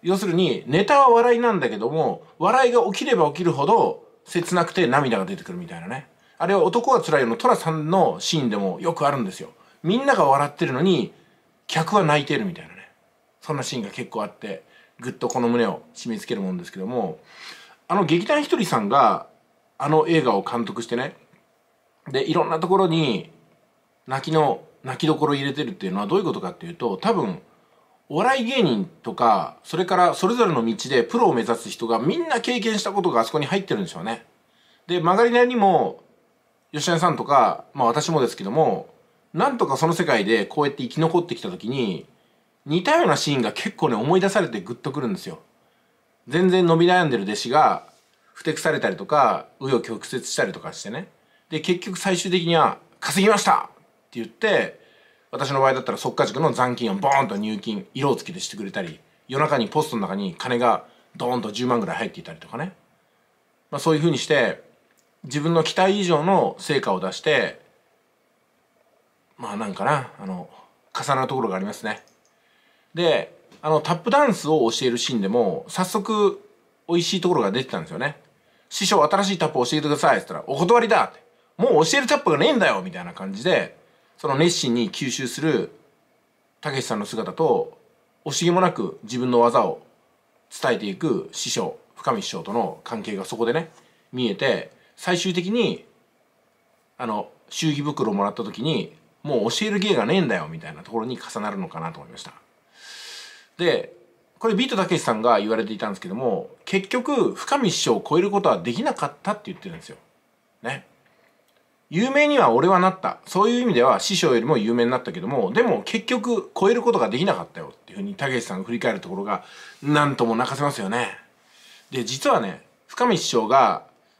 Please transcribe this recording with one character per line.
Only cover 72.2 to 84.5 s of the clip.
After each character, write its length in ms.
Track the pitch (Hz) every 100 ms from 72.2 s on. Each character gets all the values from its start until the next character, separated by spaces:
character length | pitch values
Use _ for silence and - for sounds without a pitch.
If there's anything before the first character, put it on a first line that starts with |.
| _ _ _ _ _ _ _
で、 420 | 160 170 131 - - _ -
あ 80 | 151
の、 120 | 156
タ 120 | 151
ッ 40 | 170
プ 100 | 233
ダ 140 | 277
ン 100 | 285
ス 160 | 208 143
を 200 | 156 113
教 160 | - 127
え 20 |
る 80 | 120
シ 160 | -
ー 40 | 120
ン 40 |
で 60 | 98
も、 380 | 117 107 85 -
早 160 | - 180
速、 560 | 220 196 214 202 - - _ _ _ -
美 80 | 170
味 80 |
し 140 | 170 185
い 40 |
と 60 | 180
こ 80 | 160
ろ 60 |
が 100 | 101
出 120 | 110
て 60 | -
た 100 | 95
ん 20 |
で 60 | 80
す 20 |
よ 60 | 165
ね。 220 | 139 151 _ _ _ _ _
「師 180 | - 190
匠、 160 | 196
新 200 | 147 196
し 100 | 196 185
い 20 |
タ 100 | 160
ッ 20 |
プ 60 | 143
教 80 | 123
え 20 |
て 120 | 151
く 80 | 147
だ 80 | 147
さ 160 | 160
い」 40 | 110
っ 20 |
て 60 | -
言 40 | 80
っ 20 |
た 40 | -
ら、 0 |
「お 100 | 139
断 220 | 175 233
り 80 | 226
だ」 160 | 196 -
っ 60 |
て。 100 | - _ _ _ -
「も 220 | 185 151
う 60 | 160
教 120 | 277
え 40 |
る 60 | 254
タ 80 | 294
ッ 40 |
プ 120 | -
が 60 | 147
ね 100 | 214
え 60 |
ん 60 | 269
だ 100 | 165
よ」 120 | 104
み 80 | 92
た 100 | 87
い 40 | 87
な 80 |
感 200 | - 95
じ 100 | 98
で、 340 | 139 147 87 - _ _ _ _
そ 100 | 151
の 80 | 139
熱 220 | 170